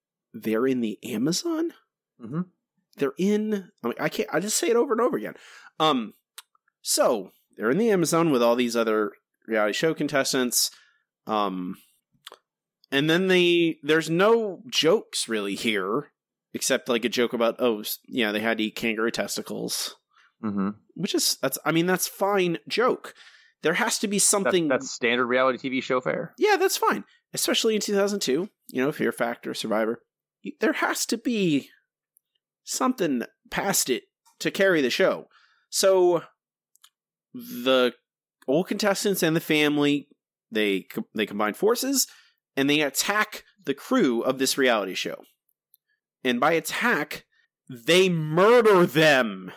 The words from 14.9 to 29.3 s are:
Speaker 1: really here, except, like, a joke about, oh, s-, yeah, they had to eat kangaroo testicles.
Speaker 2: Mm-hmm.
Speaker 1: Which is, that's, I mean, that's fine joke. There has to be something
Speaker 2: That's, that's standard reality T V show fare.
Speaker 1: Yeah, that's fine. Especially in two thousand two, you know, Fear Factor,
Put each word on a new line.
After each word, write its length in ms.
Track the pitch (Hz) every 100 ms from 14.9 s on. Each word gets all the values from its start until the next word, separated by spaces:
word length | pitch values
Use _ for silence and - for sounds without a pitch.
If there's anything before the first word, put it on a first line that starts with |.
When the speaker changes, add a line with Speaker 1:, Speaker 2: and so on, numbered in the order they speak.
| 214 - - -
Speaker 1:
really 280 | 110 101 95
here, 560 | 117 104 95 123 - _ _ _ _
except, 340 | 120 - 127 -
like, 160 | 117
a 60 | 117
joke 240 | 123 117
about, 220 | 120 117 -
oh, 220 | 123 107
s-, 180 | 110 - -
yeah, 240 | 131 107
they 100 | 107
had 180 | 113 110
to 60 | 107
eat 100 | -
kangaroo 360 | 117 110 113
testicles. 840 | 110 101 - - 107 117 - - - _ _ _ _
Speaker 2:
Mm-hmm. 260 | 113 101 98 107 _
Speaker 1:
Which 220 | - 175 330
is, 220 | - -
that's, 160 | 135 - 156
I 60 |
mean, 160 | 160 180
that's 200 | 185 -
fine 520 | - 196 202 180 165 -
joke. 480 | - 247 - - - - - _ _
There 100 | -
has 240 | 165 233 -
to 80 | 208
be 120 | 202
something 480 | - 202 190 185 156
Speaker 2:
That's, 180 | 135 131
that's 80 |
standard 320 | - 120 120 120
reality 320 | 127 131 120
T 120 | 135
V 120 | 127
show 180 | - 127
fare. 340 | - - - -
Speaker 1:
Yeah, 200 | 415 370
that's 200 | 381 -
fine. 280 | 440 - - _ _
Especially 420 | - - 254 226 220
in 60 |
two 140 | 208 202
thousand 240 | 202 208
two, 300 | - 139 196 _ -
you 160 | -
know, 80 | 135
Fear 200 | 156 113
Factor, 400 | - 120